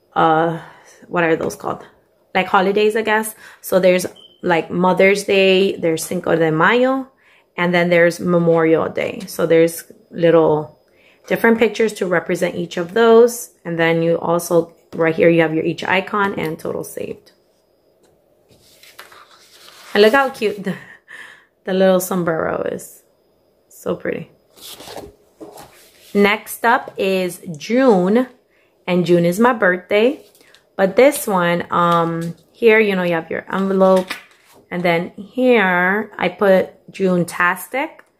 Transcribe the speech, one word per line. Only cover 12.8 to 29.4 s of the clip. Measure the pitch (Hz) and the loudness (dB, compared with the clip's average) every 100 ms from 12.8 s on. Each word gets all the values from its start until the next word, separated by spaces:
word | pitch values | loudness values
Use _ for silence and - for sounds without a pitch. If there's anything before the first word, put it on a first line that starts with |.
| 170 | -6
those. | 214 233 226 233 226 - _ | 0 4 6 6 2 -14 _
And | 175 165 | -10 -2
then | 165 165 | 0 2
you | 165 165 | 0 -2
also, | 170 170 170 170 165 _ _ - | 0 -2 0 -2 -2 _ _ -2
right | 165 | -2
here, | 160 170 | 2 2
you | 165 | 4
have | 160 | 2
your | 160 | 0
each | 170 160 | -4 -6
icon | - 185 190 208 196 196 | -2 -2 -2 -4 -4 -4
and | 160 160 | -8 -8
total | - 170 | -8 -10
saved. | - - - - _ _ _ _ _ _ _ _ _ _ _ _ _ _ _ _ - - - - - _ _ - - - - | -10 -12 -12 -14 _ _ _ _ _ _ _ _ _ _ _ _ _ _ _ _ -20 -20 -20 -20 -20 _ _ -20 -20 -20 -6
And | 202 | 4
look | 214 | 4
how | 277 269 | 4 0
cute | 254 208 208 | -4 -6 -6
the, | 185 170 - - _ - - - _ _ - | -8 -8 -12 -20 _ -20 -20 -20 _ _ -6
the | |
little | 190 190 185 | 0 4 2
sombrero | 180 185 170 160 170 170 | 0 -4 -2 -2 -2 -4
is. | - 185 - - _ _ _ _ _ _ _ | -6 -8 -12 -20 _ _ _ _ _ _ _
So | - - 175 | -14 -8 -8
pretty. | - - - _ _ _ - - - - - _ _ _ - - - _ _ _ - | -8 -10 -12 _ _ _ -20 -20 -18 -18 -20 _ _ _ -20 -20 -20 _ _ _ -8
Next | 202 202 214 - - 233 | 0 2 0 -6 -4 0
up | 233 - - | 0 -2 -6
is | 190 190 185 180 - 147 | -4 -2 -4 -8 -16 -16
June, | - 240 269 196 180 220 254 - _ _ _ _ - | -4 0 4 4 4 0 0 -8 _ _ _ _ -4
and | 180 170 | -2 2
June | 175 170 | 2 2
is | |
my | 180 | 2